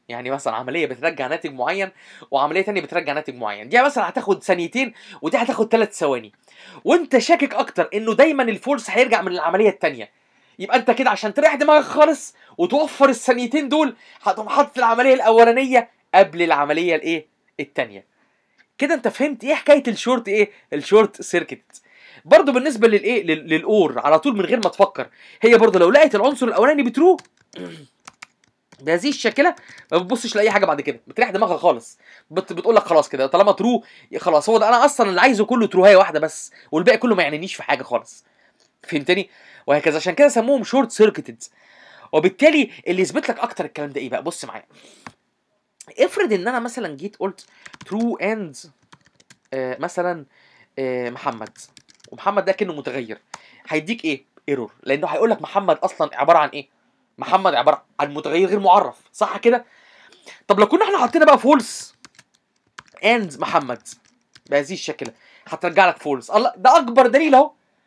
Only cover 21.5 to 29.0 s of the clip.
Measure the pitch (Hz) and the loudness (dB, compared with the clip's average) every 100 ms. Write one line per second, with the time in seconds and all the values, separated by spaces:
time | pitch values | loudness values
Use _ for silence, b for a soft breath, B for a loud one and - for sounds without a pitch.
21.5 | 123 _ - b b b b 156 320 285 | -12 _ -20 b b b b 4 6 6
22.5 | 247 294 226 226 208 214 240 - 156 147 | 0 -2 2 2 2 0 -2 -2 -4 -2
23.5 | 160 170 208 151 120 147 156 285 208 175 | -4 0 2 2 0 0 2 0 -2 -2
24.5 | 233 190 - 196 - - b b b 220 | 0 0 2 0 -2 -14 b b b 4
25.5 | 226 226 185 170 285 311 202 254 277 233 | 6 6 4 6 6 6 4 0 0 -2
26.5 | 175 262 294 240 269 349 359 - _ _ | 0 2 2 -2 2 2 2 -2 _ _
27.5 | - 180 160 139 _ - - - _ _ | -18 -18 -20 -20 _ -20 -20 -20 _ _
28.5 | _ _ _ 139 175 | _ _ _ -4 -2